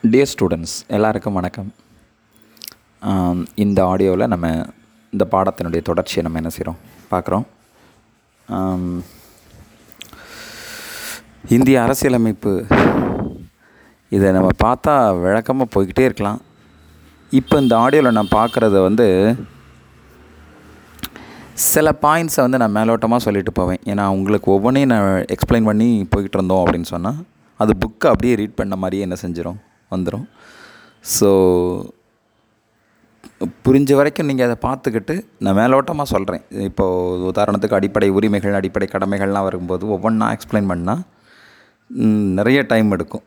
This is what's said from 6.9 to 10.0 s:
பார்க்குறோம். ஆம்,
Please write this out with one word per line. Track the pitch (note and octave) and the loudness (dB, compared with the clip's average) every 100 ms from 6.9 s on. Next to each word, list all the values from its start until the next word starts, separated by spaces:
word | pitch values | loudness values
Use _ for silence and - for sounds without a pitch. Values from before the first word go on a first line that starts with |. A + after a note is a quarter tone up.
| - - | -20 -6
பார்க்குறோம். | F#2 - F#2 A2+ _ _ _ _ _ _ _ _ _ - | -4 -2 -4 -4 _ _ _ _ _ _ _ _ _ -10
ஆம், | G2 F#2+ F#2 F2+ F2 E2+ - - _ _ - - _ _ - | -6 -4 -4 -6 -8 -12 -20 -20 _ _ -20 -20 _ _ -20